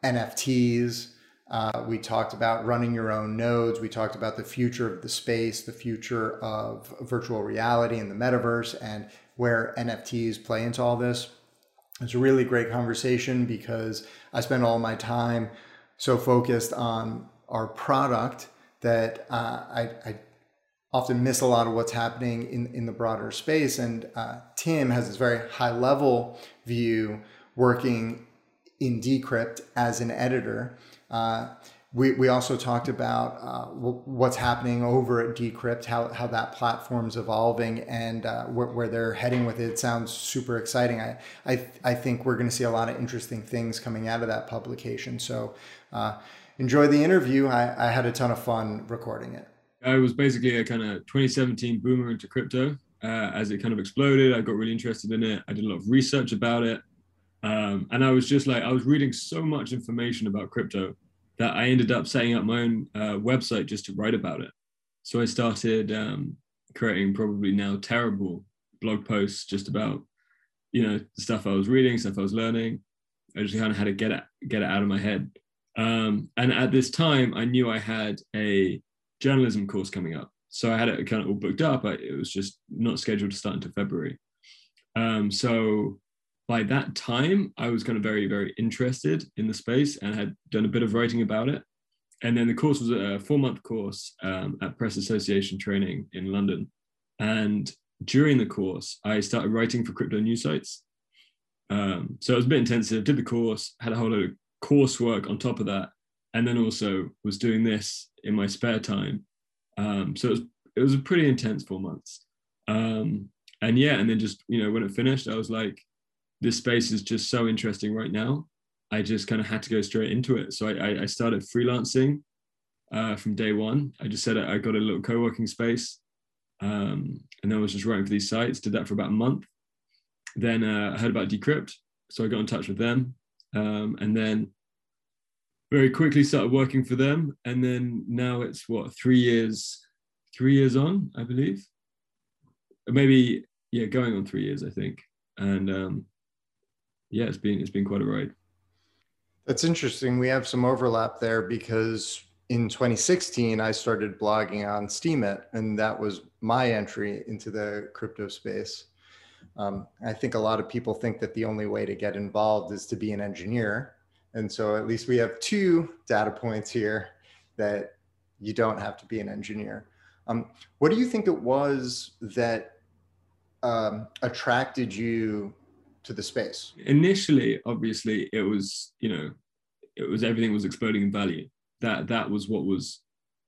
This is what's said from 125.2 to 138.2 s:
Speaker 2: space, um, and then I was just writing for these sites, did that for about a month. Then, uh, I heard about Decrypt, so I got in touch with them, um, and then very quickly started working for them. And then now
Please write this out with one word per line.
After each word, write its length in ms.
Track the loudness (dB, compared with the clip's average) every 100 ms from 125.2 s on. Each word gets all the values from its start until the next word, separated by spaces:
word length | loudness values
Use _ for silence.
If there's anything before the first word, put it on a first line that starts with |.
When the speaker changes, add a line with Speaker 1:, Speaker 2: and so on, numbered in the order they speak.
| 0 0 -4
Speaker 2:
space, 520 | -2 0 0 -4 -12 _ _ _ _ _ -8
um, 580 | -4 -2 -2 -2 -4 -8 -14 -6
and 100 | -2
then 60 | 0
I 20 |
was 120 | 0
just 120 | -2 -2
writing 200 | 0 0
for 60 |
these 180 | 0 0
sites, 300 | -2 -2 -2
did 140 | -2
that 140 | -2 -2
for 60 |
about 160 | -2 0
a 20 |
month. 340 | 2 2 0 -4 _ _ _ _ _ _ _ -14 -4
Then, 280 | 0 2
uh, 300 | 0 0 -2 -2
I 40 |
heard 120 | 0
about 180 | 0 -2
Decrypt, 440 | -2 0 -2 -4 -14 _ _ _
so 120 | -6
I 40 | -2
got 140 | -2
in 40 | -2
touch 220 | -4 -4
with 100 | -2
them, 380 | 0 2 0 -6 _ _ _ -4
um, 420 | -2 -2 -2 -2
and 140 | 0 0
then 360 | 2 0 -2 _ _ _ _ _ _ _ _ _ _ _ 0
very 180 | 6 6
quickly 340 | 6 6 6
started 280 | 6 4 4
working 320 | 4 4 2
for 120 | 2 2
them. 420 | 4 2 0 -4 -4
And 180 | 0
then 420 | 0 0 -2 -4 -4
now 340 | -2